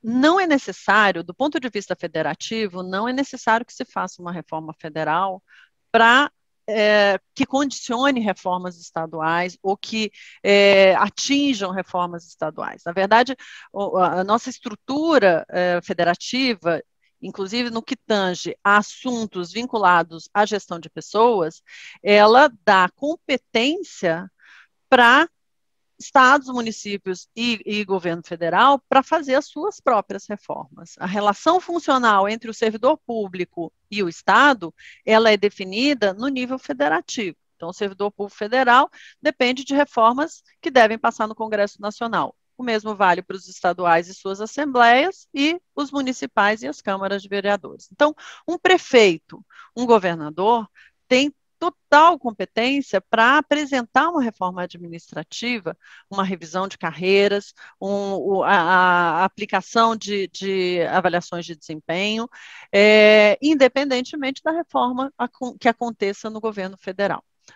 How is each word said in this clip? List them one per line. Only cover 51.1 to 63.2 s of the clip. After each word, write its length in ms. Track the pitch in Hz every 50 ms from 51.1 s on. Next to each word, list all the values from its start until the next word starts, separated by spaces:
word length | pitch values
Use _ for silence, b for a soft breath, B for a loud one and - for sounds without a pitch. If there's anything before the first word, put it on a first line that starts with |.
| 254 254 285 294 - _ _ _ _ -
total 600 | 330 349 - _ _ - - 294 320 339 349 269
competência 840 | - 240 208 - 190 - - 220 233 254 277 285 262 - - 190
pra 380 | - - - 226 226 247 277 302
apresentar 720 | 294 - 294 302 302 262 277 254 233 - - 254 302 339
uma 120 | 349 311 247
reforma 400 | 226 - - 185 180 180 180 180
administrativa, 1120 | 180 - 175 175 170 165 170 _ _ - 160 165 _ - - 233 240 247 220 180 165 160 b b b b b b b
uma 120 | 196 196 190
revisão 460 | 185 190 165 170 160 160 185 190 190
de 80 | -
carreiras, 800 | - - 165 156 151 180 185 196 196 202 202 202 202 - - _ B B B B B
um, 320 | 190 196 202 202 202 196 196
o, 300 | 175 - 196 196 190 143
a, 100 | 156 202
a 720 | 190 165 170 185 180 185 180 175 175 175 165 156 165 190
aplicação 720 | 190 _ - 214 - - 190 185 - - 233 226 226 226
de, 320 | 220 - 196 208 202 190 180
de 540 | _ - 190 196 190 190 185 180 180 175 165 -
avaliações 560 | 156 185 180 180 165 175 - - 180 175 165
de 100 | - 170
desempenho, 720 | 151 _ - 156 156 _ - 165 180 202 214 214 220 233 - B B B B B B B B
é, 680 | - 202 208 214 214 214 214 214 214 214